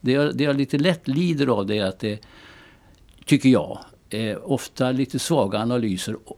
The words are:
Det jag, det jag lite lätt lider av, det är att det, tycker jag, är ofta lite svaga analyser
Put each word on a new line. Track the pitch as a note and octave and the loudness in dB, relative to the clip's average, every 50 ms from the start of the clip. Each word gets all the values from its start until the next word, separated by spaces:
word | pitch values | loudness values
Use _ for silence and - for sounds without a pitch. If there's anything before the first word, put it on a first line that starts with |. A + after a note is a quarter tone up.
Det | - C3 | 0 0
jag, | B2+ C#3 D3 D3 - A#2+ | 2 2 2 0 0 0
det | C#3+ | 0
jag | D3 C#3 | 0 2
lite | C#3 C#3+ C3 - D3 | 0 0 0 0 0
lätt | D3 F#3 F3+ E3 - - | 2 2 0 0 -2 -4
lider | C3 D3 F3+ F3 E3 C#3+ C#3 C3+ | 0 0 2 0 2 0 2 2
av, | A#2+ G#2 G2+ | 2 0 0
det | F#2+ G#2+ G#2+ | 0 0 0
är | A#2+ | 0
att | A#2 - - | -2 -4 -4
det, | - G#2+ G#2 G#2 - - - - - - - - - - - _ _ - - _ - - - - - | -4 -6 -6 -6 -10 -20 -20 -20 -20 -20 -20 -20 -20 -20 -20 _ _ -20 -20 _ -20 -20 -20 -20 0
tycker | - - C#3 - C3+ | 2 2 4 6 6
jag, | B2+ G#2 - - - - - - - _ _ _ | 6 6 4 0 -8 -12 -14 -18 -20 _ _ _
är | - G#2 A2+ A2 G#2 F#2+ - - | -6 -4 -4 -4 -4 -6 -4 -4
ofta | C#3 B2 - - _ - C#3 B2+ | -4 -4 -4 -8 _ -2 0 0
lite | C3 B2+ C#3 - - C3 | 0 0 -2 -2 -4 -6
svaga | - - E3 D3 A2 G2 F#2 - | -2 0 2 2 2 2 0 -2
analyser | A2 A#2 B2 B2 A2+ A2 F#2 F#2 - - A2 - - - - | -2 0 0 0 0 -2 -2 -4 -4 -8 -8 -10 -12 -18 -20